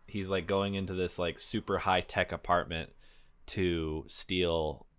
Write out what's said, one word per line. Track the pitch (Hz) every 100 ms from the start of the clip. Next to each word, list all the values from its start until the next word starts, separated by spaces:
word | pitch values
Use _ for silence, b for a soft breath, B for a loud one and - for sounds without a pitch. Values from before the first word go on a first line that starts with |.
| -
he's, | 104 95
like, | 95 82
going | 98 98
into | 98 95
this, | 92 90 -
like, | 87 82
super | - 110 - 95
high-tech | 95 92 - - 90
apartment | 82 - 87 - 80 78 - b b b - -
to | - 90 85 80 78 -
steal | - - 90 87 82 78 71 -